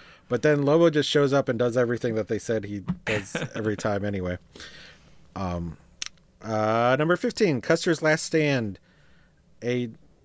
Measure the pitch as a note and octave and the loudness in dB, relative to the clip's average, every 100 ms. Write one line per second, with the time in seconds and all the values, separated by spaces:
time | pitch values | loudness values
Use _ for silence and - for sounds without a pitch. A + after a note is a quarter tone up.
0 | - - _ B2 D3+ D3 C#3 D#3+ E3+ D3+ | -20 -20 _ 0 2 4 4 6 4 4
1 | - D3+ C#3+ C#3 C3 A#2 B2 A#2+ A#2+ A#2+ | 2 2 4 2 0 0 0 2 0 0
2 | B2 A2 G2+ G#2+ - A2+ G2+ G#2 F#2 F3+ | -2 -2 -2 -4 -2 -2 -2 -8 -6 -6
3 | - G#2+ F#2+ - C#3 - G#2+ G#2 A2 G2+ | -2 -4 -4 -8 -6 -4 -4 -2 -2 -2
4 | G2+ G2+ F2+ F2+ - - - - - - | -2 -2 -4 -6 -10 -20 -20 -20 -20 -20
5 | - - - - F#2 F2 E2+ D#2+ - _ | -20 -20 -16 -8 -6 -4 -8 -10 -20 _
6 | - - _ _ A2 A2 G#2+ A2+ A#2+ C3 | -14 -14 _ _ -4 -2 0 2 2 2
7 | D#3 F3 B3 - G#3 C3 - E3+ - D#3 | 2 0 -2 0 0 0 0 0 2 0
8 | D#3 D#3+ - D#3+ D3+ C3+ G#2+ F#2 _ _ | 2 0 0 0 2 2 -2 -6 _ _
9 | _ - _ _ _ _ A#2 B2 A#2+ A2 | _ -20 _ _ _ _ -4 -2 -4 -10
10 | - _ | -20 _